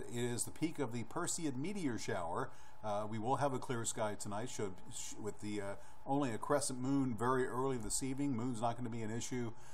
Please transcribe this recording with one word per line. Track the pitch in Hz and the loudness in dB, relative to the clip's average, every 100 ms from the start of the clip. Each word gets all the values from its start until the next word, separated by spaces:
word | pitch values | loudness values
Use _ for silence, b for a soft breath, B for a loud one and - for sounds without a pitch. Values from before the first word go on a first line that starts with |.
| - | -2
it | 117 | -2
is | 120 120 - | 0 0 -2
the | |
peak | - 156 151 | 0 0 0
of | 117 | 0
the | 120 | 0
Perseid | 107 165 170 - 160 123 | -2 -2 -2 0 0 0
meteor | 151 208 151 107 | -2 0 0 0
shower. | - 104 85 95 131 B B B | 0 0 0 0 -2 B B B
Uh, | 107 104 107 | 0 0 0
we | 110 | 0
will | 107 131 | 2 4
have | 143 | 4
a | 127 | 2
clear | - 120 110 | 0 -2 0
sky | - 107 101 | 0 0 0
tonight, | 110 101 123 | -2 -2 -2
should, | - 104 90 - | -2 -2 -2 -6
sh-, | 117 - - | -6 -6 -4
with | 107 - | -4 -4
the, | 104 104 | -2 -2
uh, | 98 98 B B - | -2 -4 B B 0
only | 143 139 | 2 2
a | 104 | 0
crescent | - 143 - 127 | 4 4 4 0
moon | 127 139 131 107 | 2 4 4 4
very | 117 131 120 | 4 4 4
early | 117 135 127 | 2 0 0
this | 104 - | 0 0
evening. | 135 131 143 120 | 0 0 2 2
Moon's | 123 113 | 0 0
not | 117 120 | 0 0
gonna | 120 | -2
be | 117 | -2
an | 110 | -2
issue. | 117 - 127 117 - B | -2 -2 -2 -2 -4 B